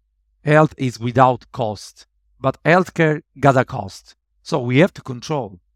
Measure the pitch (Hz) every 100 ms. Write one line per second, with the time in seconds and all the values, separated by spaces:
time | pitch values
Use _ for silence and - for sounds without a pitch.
0 | _ _ _ _ 143 151 156 - 131 110
1 | 117 123 131 123 - - 113 101 - _
2 | _ _ _ _ - - 147 175 180 -
3 | 156 151 - - 139 131 117 123 98 -
4 | _ _ _ _ - 151 123 127 196 -
5 | - 123 - 151 104 92 _